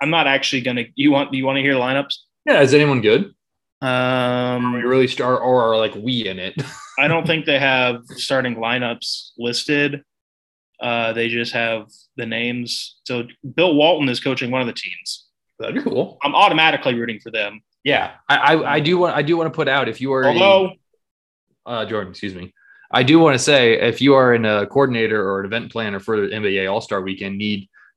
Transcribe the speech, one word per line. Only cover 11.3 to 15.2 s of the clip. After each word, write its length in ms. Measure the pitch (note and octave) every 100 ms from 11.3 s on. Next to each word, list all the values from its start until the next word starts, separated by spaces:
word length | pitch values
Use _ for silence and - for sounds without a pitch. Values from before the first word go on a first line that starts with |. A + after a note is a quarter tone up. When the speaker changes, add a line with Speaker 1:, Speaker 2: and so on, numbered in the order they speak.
| A#2 A#2
Speaker 1:
have 340 | A#2+ A2+ A2 A2 _ _ -
the 80 | A#2
names. 720 | A2+ A#2+ B2 A#2 - - - -
So 220 | B2 A#2+ - C#3 D#3+
Bill 200 | F3+ D3
Walton 340 | D#3 D#3 C3+
is 100 | A#2+
coaching 320 | C#3 B2+ A#2+
one 100 | C3
of 60 | A#2+
the 60 |
teams. 540 | - F#2 F#2 - -